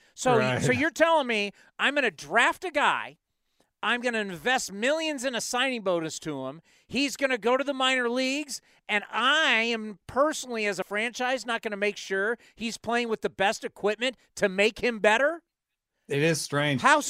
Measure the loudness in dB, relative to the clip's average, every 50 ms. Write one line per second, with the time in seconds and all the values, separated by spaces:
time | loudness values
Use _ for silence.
0 | _ _ _ -2 2 2 4 4 4 2 0 0 0 0 2 2 0 -2 2 2
1 | 4 4 4 2 2 0 -2 -2 -2 -4 -8 _ -20 _ _ -2 -2 0 2 2
2 | 0 0 -4 -6 -10 0 2 4 4 4 2 -2 -8 -4 -2 2 2 2 2 0
3 | -4 -10 -14 _ _ _ _ _ _ _ _ _ _ _ _ _ -2 -2 -2 0
4 | -2 -2 -2 -2 -4 -4 -8 -4 0 0 0 0 -2 -4 -6 -2 0 0 0 0
5 | -2 -4 -4 -4 -4 -4 -4 -4 -6 -2 0 0 0 0 -2 -2 0 0 0 0
6 | -2 -4 -8 -8 -8 -8 -6 -6 -8 -10 -10 -14 _ _ _ _ _ _ -2 -2
7 | -2 -2 0 -2 0 0 0 0 2 2 2 2 0 -2 -2 0 0 2 2 2
8 | 0 0 0 0 0 0 -2 -4 -6 -8 -10 -14 _ _ _ _ _ -2 -2 -2
9 | -2 -2 -2 0 2 4 4 4 4 4 2 2 2 0 -2 -4 -6 -10 -12 -14
10 | _ -4 0 2 2 2 0 -4 -8 -6 -4 -2 -2 -2 -2 -2 -6 -4 -4 -4
11 | -4 -4 -4 -4 -2 -2 -2 -4 -4 -6 -6 -4 -4 -6 -4 -2 -2 -2 -2 -4
12 | -6 -4 -2 -2 0 -2 -2 -4 -8 -20 _ -8 -8 -8 -8 -6 -4 -2 -2 -2
13 | 0 -2 -4 -4 -4 -6 -2 0 0 0 0 -2 -8 -12 -10 -2 -2 -2 0 0
14 | -4 -6 -6 _ _ _ _ -2 -2 0 2 2 2 2 2 0 -2 -2 0 4
15 | 4 4 6 6 4 2 0 -4 _ _ _ _ _ _ _ _ _ _ _ _
16 | _ -2 0 2 4 2 2 0 -2 -2 0 0 2 2 0 4 6 6 4 4
17 | 2